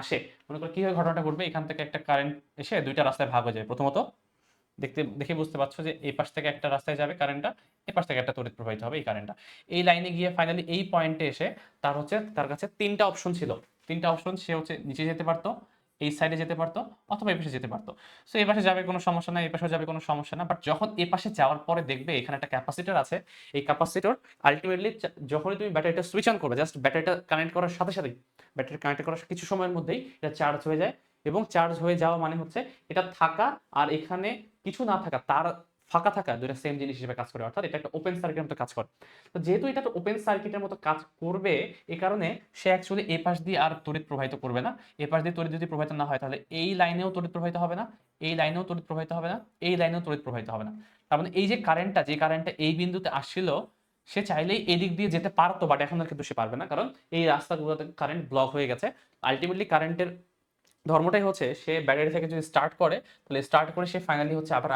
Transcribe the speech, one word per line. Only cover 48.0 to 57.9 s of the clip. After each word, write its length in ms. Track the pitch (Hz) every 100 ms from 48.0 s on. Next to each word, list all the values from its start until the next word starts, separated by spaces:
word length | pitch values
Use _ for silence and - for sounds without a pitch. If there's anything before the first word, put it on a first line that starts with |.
| _ _ 160
এই 80 | 165
লাইনেও 240 | 156 175 185
তড়িৎ 160 | 170 -
প্রবাহিত 220 | 160 160 165
হবে 100 | 165
না, 40 | 214 - _ 175
এই 80 | 175
লাইনেও 220 | 165 170 170
তড়িৎ 160 | 147 131
প্রবাহিত 220 | 120 113
হবে 100 | 110 107
না। 40 | 107 - _ _
তার 80 | 151
মানে 100 | 175 175
এই 60 | 202
যে 60 | 240 175
কারেন্টটা, 320 | 160 190 190 143
যে 60 | 151
কারেন্টটা 300 | 156 160 165 -
এই 80 | 156 160
বিন্দুতে 280 | 180 180 185 139
আসছিল, 300 | - 185 180 147 220 _ _ _ -
সে 80 | 202 202
চাইলেই 300 | 156 170 220 214
এদিক 180 | 175 190 170
দিয়ে 120 | 208
যেতে 160 | 165 175 -
পারতো, 260 | 175 190 160
but 80 | 139 143
এখন 100 | 170
আর 40 | 160
কিন্তু 140 | 147 143
সে 60 | -
পারবে 160 | 110 120
না, 40 | 190
কারণ 140 | 147 254 - _ 165
এই 80 | 160
রাস্তাগুলোতে 520 | 147 - 165 151 151 151